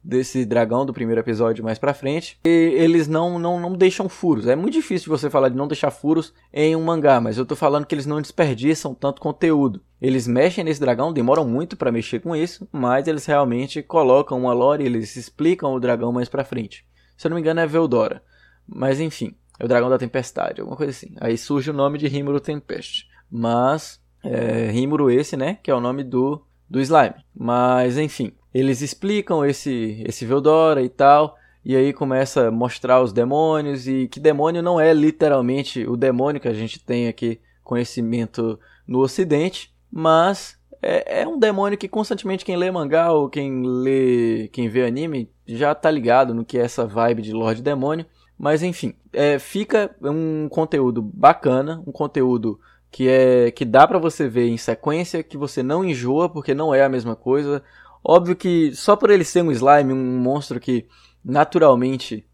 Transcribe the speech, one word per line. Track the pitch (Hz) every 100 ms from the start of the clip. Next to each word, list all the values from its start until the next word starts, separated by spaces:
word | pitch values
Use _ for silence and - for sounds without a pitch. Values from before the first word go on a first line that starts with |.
desse | - 123 127 131
dragão | 117 120 113 120 135
do |
primeiro | 120 113 113
episódio | 113 110 117 113
mais | 110 110
pra | 139
frente, | 139 135 156 - -
e | 165
eles | 170 165 143 165 170 151
não, | 156 175 175
não, | 170 175
não | 175
deixam | 180 185 - 190
furos. | - 175 127 117
É | 139
muito | 196
difícil | 320 - 180 -
você | 151 143
falar | 147 131
de | 127
não | 143
deixar | 147 147
furos | - 147 160 156 _ _
em | - 156 160
um |
mangá, | 165 165 147 127
mas | 113 110
eu |
tô | 127 147
falando | 151 147
que | 143
eles | 151 139
não | 151
desperdiçam | 151 - 156 117 139 156 147
tanto | 127 139 139
conteúdo. | 151 143 165 151 135 95 _ _
Eles | 135 131 117
mexem | 120 165 180
nesse | 160 143
dragão, | 135 117 151
demoram | 151 120 165 139
muito | 120 170 -
pra | 131
mexer | 117 - 120
com | 165
isso, | 160 170 - 196
mas | 151 123 131 151
eles | 156 147
realmente | 147 135 120 139 156
colocam | - - 127 131 143 131
uma | 127
lore, | 123 127 147
eles | 135 117 104 127
explicam | 117 - 156 180 147
o | 131
dragão | 123 117 117
mais | 123 123
pra | 139
frente. | 131 - 104 - _ _ _ _
Se | 165
eu |
não |
me | 170
engano | 160 165
é | 160
Veldora, | 160 160 120 110 - _ _ _ _ -
mas | - 135 135
enfim, | 160 - 110 - _ _
é |
o | 117
dragão | 120 123
da | 131
tempestade, | 123 131 120 - 50 -
alguma | - -
coisa | 143
assim. | 131 - -
Aí | 120 117
surge | - 143 135
o |
nome | 147 139 147
de | 147
Rimuru | 143 143 143
Tempest, | 139 151 - - - - - _ _
mas | 117 117 117 127 151 - - _ _
é | 135 120 117 113 113
Rimuru | 113 135 151 139
esse, | 123 147 143
né, | 135 -
que | -
é |
o | 131
nome | 120 135
do, | 131 123 135 147 _ _ _
do | 131
slime. | 135 160 117 - _
Mas | - 113 120 127 127 127 127
enfim, | 151 - 113 _ _
eles | 127 135 127
explicam | 143 - 196 208 196 165
esse, | 143 139 147 123 110 107 107
esse | -
Veldora | 113 139 143 160 160 143
e | 127
tal, | - 139 147 151 - _ _
e | - 131
aí | 139
começa | 139 139 131 135 147 117
a |
mostrar | 113 123 - 127 127
os | 123
demônios, | 104 120 143 160 156 147 139 127
e | 131 127
que | -
demônio | 151 143 156 170
não | 175 175
é | 156
literalmente | 160 151 156 156 135 120 135 135 127 113
o | 120
demônio | 131 123 139 147
que | 123
a |
gente | 107 113 -
tem | - 120 117
aqui | - 117 113 _ _
conhecimento | - 120 120 - 113 120 113 - 113 107 _ _ -
no | 123
ocidente, | 135 - 175 147 175 - - _ _
mas | 165 160 160 175 196 - _ _ -
é, | - - - -
é | -
um | 330
demônio | 220 196 202 202
que | 190
constantemente | 214 208 202 190 190
quem | - 180
lê | 180
mangá | 185 143 156 170
ou | 156 139
quem | 151 139 131
lê, | 127 127 131 135 127 120 117 113 107
quem | - 117
vê | 117 123
anime | 123 160 139 113 _ -
já | 117 143
tá | 151 160
ligado | 151 117 123 127
no | 117
que | 113 123
é |
essa | 120 - 113
vibe | 104 117 117
de | 107
Lorde | 110 113 110
Demônio. | 139 139 131 160 160 _ _ _
Mas | 143 156
enfim, | 180 175 120 - _
é, | - 147 143
fica | - 190 214 220 202 -
um | 139 156 160 156 151
conteúdo | 165 160 151 127 120
bacana, | 107 95 143 165 139 127 143 165 160
um |
conteúdo | 131 147 147 127 123 110 101 _ _ _
que | - 131
é, | 131 127 127 120
que | -
dá | 123 131 156
pra | 185
você | 160 - 143
ver | 117 120
em | 117
sequência, | - 113 - 156 175 170
que | 156 147
você | 143 -
não | 127 160
enjoa, | 190 135 123 143 175
porque | 165 139
não | 139 156
é | 135
a | 139
mesma | 131 117 113
coisa. | 123 135 143 143 _ _ - _
Óbvio | - 170 175 180
que | 185 170 156
só | 123 - 208
por | 208
ele | 202
ser | 160 175
um | 170
slime, | 123 135 147 135
um | 131 127 127
monstro | 123 143 143 120
que | - 120 - _ _ _
naturalmente | 127 139 156 175 156 123 127 131 - 110 -